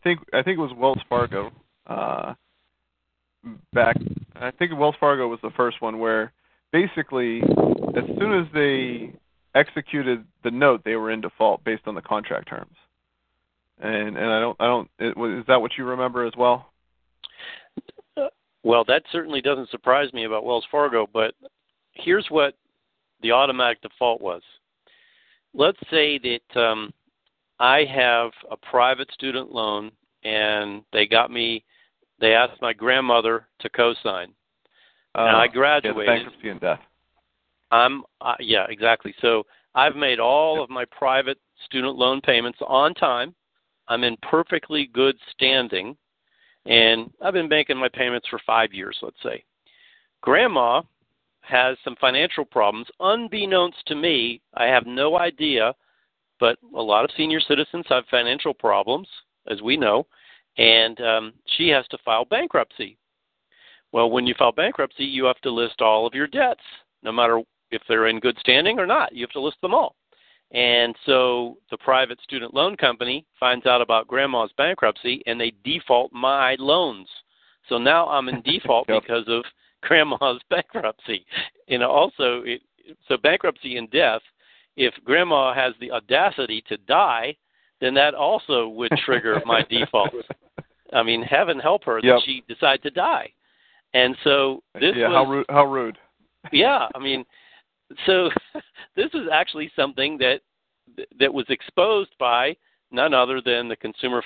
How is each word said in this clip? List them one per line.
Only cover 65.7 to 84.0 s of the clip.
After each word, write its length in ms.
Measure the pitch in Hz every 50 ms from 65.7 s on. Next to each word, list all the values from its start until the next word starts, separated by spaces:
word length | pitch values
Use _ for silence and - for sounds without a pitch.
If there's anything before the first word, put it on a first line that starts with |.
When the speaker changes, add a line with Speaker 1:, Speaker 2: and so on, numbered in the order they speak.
| - -
Speaker 2:
all 240 | 117 110 107 107 113
of 80 | 120 120
your 140 | 131 147 151
debts, 320 | 185 269 277 247 - - - - - - _ _ _ _
no 120 | - 113 110
matter 280 | 120 120 117 117 117 117 - _ _ _ _
if 100 | - 110 - -
they're 200 | 117 110 110 113
in 120 | 113 110
good 180 | 107 123 120 -
standing 360 | - - 123 135 160 196 226 247
or 80 | 185
not. 300 | 180 226 302 - - -
You 60 | 123
have 100 | 120 117
to 80 | - 143
list 160 | 135 151 147 -
them 120 | - 180 202
all. 220 | 294 - - - _ _ _ _ _ _ _ _ _ _ _
And 420 | - 123 123 120 120 120 120 117 117 - -
so 540 | - 135 131 127 127 123 120 120 120 120 - _ _
the 60 | - 110
private 420 | - - 131 131 131 117 120 120
student 320 | - - 143 131 117 117 123
loan 220 | 135 156 190 208
company 500 | - 165 131 120 117 123 120 131 147 160 _ _ _
finds 260 | 127 127 123 123 -
out 140 | 131 127 123
about 300 | 120 110 117 110 113 -
grandma's 420 | 120 131 139 139 131 120 113 104 - -
bankruptcy, 640 | 139 165 190 - - 113 107 - - 123 123 135 - 117
and 120 | 117 120
they 140 | 117 117 110 101 101
default 480 | 123 151 170 - - 127 120 127 -
my 460 | - 120 123 131 139 139 135 127 131 131
loans. 480 | 131 139 151 175 180 147 113 98 95 - - - - _ _ _ _ _ _ _ _ -
So 80 | 127 120
now 320 | 120 131 156 165 170 156
I'm 180 | 147 139 131 127
in 140 | 123 123
Speaker 1:
<laughs> 40 | 113
Speaker 2:
default 440 | 135 160 - - - 123 117 127 -
Speaker 1:
Yep. 140 | 110 107 -
Speaker 2:
because 200 | - 117 117 110 107
of 160 | 117 117 120 - - _ _ _ _ _
grandma's 600 | - - 165 165 151 151 131 - 143 135 123 123 -
<laughs> 40 | -
bankruptcy. 760 | - 175 - _ - 233 151 110 110 _ - - 110 95 85 _ - - - - - _ _ -
You 80 | 135 123
know, 100 | 123 127
also, 520 | 135 143 160 - - - 139 123 120 123 117
it, 200 | 117 120 123 - _ _ _ _ - 156 - _ -
so 80 | 135
bankruptcy 600 | 123 - 147 165 202 - 175 151 - - 135 123 123
and 120 | 113 110
death, 320 | 113 147